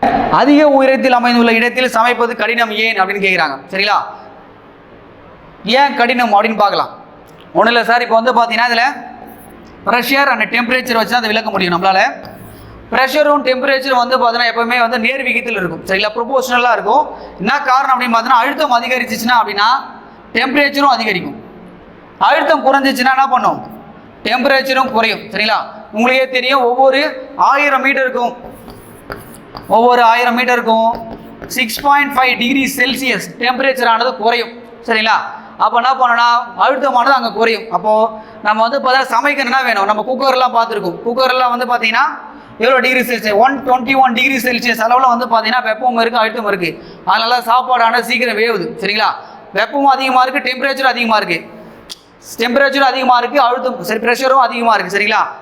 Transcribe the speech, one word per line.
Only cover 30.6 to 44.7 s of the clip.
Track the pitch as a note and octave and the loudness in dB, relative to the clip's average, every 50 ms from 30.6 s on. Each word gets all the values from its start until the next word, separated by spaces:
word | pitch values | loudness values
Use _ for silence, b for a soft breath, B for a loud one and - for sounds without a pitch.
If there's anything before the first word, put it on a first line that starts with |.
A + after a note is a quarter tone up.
| A#3 A3+ A3+ A3+ A3+ A3+ A#3 - - - - - - - - - - - - | 2 0 0 2 2 0 -2 -4 -10 -14 -16 -16 -18 -20 -18 -18 -14 -8 -4
சிக்ஸ் | B3+ B3 A3 - - C#4+ | -4 -4 -4 -4 -2 0
பாயிண்ட் | C#4 C#4+ C#4+ C#4 C#4 C4+ | 2 2 2 2 0 0
ஃபைவ் | B3+ C4 B3+ A#3+ F#3+ | 0 0 0 0 0
டிகிரி | A#3 A#3+ C#4 C4+ C4+ G#3 - | -2 0 0 0 0 -2 0
செல்சியஸ் | A3 B3 C4 B3 - C4 B3+ A3+ F#3 - - - - | -2 -2 -2 -2 -2 -2 -2 -4 -4 -6 -10 -8 -4
டெம்பரேச்சர் | A#3+ B3 B3 B3 C4 C4+ C4 B3+ A#3+ A#3 A3+ | -2 -2 -2 0 0 -2 0 0 0 0 2
ஆனது | A3 A#3+ B3+ - - | 2 0 -2 -2 0
குறையும். | G#3 A#3 A#3+ A#3+ A3+ - - - - - - - - | 0 0 0 0 -2 -6 -10 -18 -20 -20 -20 -14 -4
சரிங்களா? | - A3+ A3 A3 A3 G3+ D3 - - - B B B B B F3+ | -2 0 0 2 2 0 0 0 -6 -12 B B B B B -2
அப்போ | A3 A3+ A#3 | 0 2 2
என்ன | A#3+ B3+ C4+ B3+ | 2 2 2 2
பண்ணணும்னா | B3+ A#3+ A#3 A#3 A#3+ A#3+ A#3+ A#3+ B3 A#3 - F#3+ G3 | 2 2 2 2 2 2 2 0 -2 -6 -2 0 2
அழுத்தமானது | B3 C#4+ C4 C#4 C4+ B3 A#3+ A#3 C4 C#4 B3+ | 2 2 2 0 0 2 2 2 2 2 2
அங்க | A#3 A3+ F#3+ G#3+ | 0 -4 -2 0
குறையும். | A3+ A3+ A3+ G3+ - - F3 | 0 0 0 -2 -6 -6 -6
அப்போ | F3 F3+ G#3+ G#3+ A3 A3 A3+ B B B B B B - | -2 0 0 2 2 0 0 B B B B B B -2
நம்ம | G#3+ G#3+ A3 A3+ | -2 0 0 0
வந்து | A#3 C#4 C#4 - | 0 0 -2 0
பார்த்தா | B3+ B3+ C4+ C4 B3+ A#3 | 2 2 2 0 0 0
சமைக்கணும்னா | A#3 C4+ D4 C#4+ C#4 C4 A#3+ B3+ C4+ B3+ A#3+ | 0 0 0 0 0 -2 0 0 0 0 0
வேணும். | A3 G3+ G3 G3+ | 0 0 0 0
நம்ம | G#3+ G#3 G#3 B3+ | 0 -2 -2 -4
குக்கர்லாம் | C4 A3+ C4 C4+ B3+ B3+ B3+ B3 A3+ A#3 | -4 0 0 0 2 2 0 2 2 0
பார்த்துருக்கோம். | A3+ A3+ A3 G3+ F#3+ F3+ E3+ - - | 0 0 -4 -4 -4 -6 -8 -6 -6
குக்கர்லாம் | A#3 A#3 B3+ C4 B3+ B3+ B3+ B3+ B3 A#3+ | -4 -2 0 0 0 2 0 0 0 0
வந்து | A#3+ B3 A#3 | -2 -2 -2
பார்த்தீங்கன்னா | B3 A#3+ A3+ A3 A3+ A#3+ C#4+ D#4 C#4+ - - B B B B B B - G#3+ | -2 -2 0 0 0 0 0 0 -2 -8 -14 B B B B B B -2 2
எவ்வளோ | B3+ C4+ B3+ B3 | 2 2 4 2
டிகிரி | B3+ C4 B3+ A#3+ A#3+ | 2 0 0 0 -2
செல்சியஸ்? | B3 A3+ A3 G#3+ G3+ G#3 A#3+ | -4 -4 -2 0 2 4 4
ஒன் | C4+ C#4 B3+ - | 2 2 -2 0
டுவெண்ட்டி | B3+ B3 B3+ A#3 C4+ C4+ C4+ | 0 0 0 0 0 2 2
ஒன் | C4 B3+ A3+ B3+ | 4 2 2 0
டிகிரி | B3+ C4+ C4+ B3 A3 | 0 0 0 0 -2
செல்சியஸ் | B3+ A#3+ A3+ - A#3+ | -2 -2 -2 -2 -2